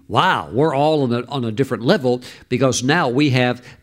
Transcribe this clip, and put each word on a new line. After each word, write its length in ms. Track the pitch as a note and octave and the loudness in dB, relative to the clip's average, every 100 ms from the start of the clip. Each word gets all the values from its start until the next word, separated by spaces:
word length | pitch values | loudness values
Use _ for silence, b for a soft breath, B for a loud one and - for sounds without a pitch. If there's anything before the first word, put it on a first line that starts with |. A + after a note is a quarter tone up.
| - | -4
wow, 440 | G#2+ F3+ C3+ D2 | 0 2 0 -2
we're 240 | G#2+ D#3+ C3+ | 0 0 2
all 260 | D3+ D#3 | 2 2
on 100 | C3 | 0
a, 140 | A#2 B2 | -2 -4
on 180 | C#3 | -6
a 80 | A#2 | -4
different 300 | G#2 C3+ A2+ | -2 -4 -2
level, 400 | A#2+ G3+ B2+ B2 B B - | 0 0 0 -2 B B -6
because 340 | B2 C3 A#2 | 0 0 0
now 260 | B2+ E3+ C#3+ | 0 0 0
we 220 | B2+ D3+ | 2 2
have 340 | B2+ B2 B2 B B | 2 2 -2 B B